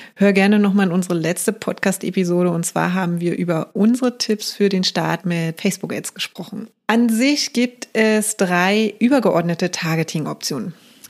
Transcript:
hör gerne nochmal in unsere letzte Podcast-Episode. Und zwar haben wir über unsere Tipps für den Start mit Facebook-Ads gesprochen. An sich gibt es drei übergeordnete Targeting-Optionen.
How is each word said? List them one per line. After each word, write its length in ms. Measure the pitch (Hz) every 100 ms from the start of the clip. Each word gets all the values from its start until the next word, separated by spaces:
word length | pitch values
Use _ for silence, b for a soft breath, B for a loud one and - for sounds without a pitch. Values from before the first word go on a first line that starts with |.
| B
hör 180 | B 196
gerne 260 | 196 196 208
nochmal 280 | 202 196 190
in 60 |
unsere 220 | 180 180
letzte 380 | 175 160 175 -
Podcast-Episode. 1000 | 208 - - 202 185 - 190 175 175 180
Und 140 | 170
zwar 300 | 170 - 170
haben 260 | 185 175 175
wir 160 | 175 -
über 340 | 175 160 -
unsere 420 | 190 214 247 254 247
Tipps 360 | - 208 -
für 160 | - 202
den 160 | 190
Start 420 | 185 180 160 165 180
mit 340 | 170 165 160
Facebook-Ads 540 | 196 - 160 - -
gesprochen. 540 | - - - 180 - - _ -
An 220 | 226 240
sich 440 | 220 269 285 -
gibt 360 | 240 247 - -
es 420 | - 220 214 208 -
drei 580 | 185 175 180 208 220 -
übergeordnete 720 | 240 277 208 165 170 170 180
Targeting-Optionen. 1000 | - 165 165 160 165 143 151 - 135 175 - B B